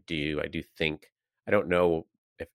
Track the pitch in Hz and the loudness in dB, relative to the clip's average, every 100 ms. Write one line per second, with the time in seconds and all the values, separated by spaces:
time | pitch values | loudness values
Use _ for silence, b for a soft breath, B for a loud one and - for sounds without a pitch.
0 | - 80 73 73 78 82 - - 80 76 | -6 -4 -2 -4 -4 -6 -8 -4 -2 -4
1 | - _ _ _ - 101 90 90 87 80 | -12 _ _ _ 0 0 2 2 4 2
2 | - _ _ - - | -4 _ _ -16 -16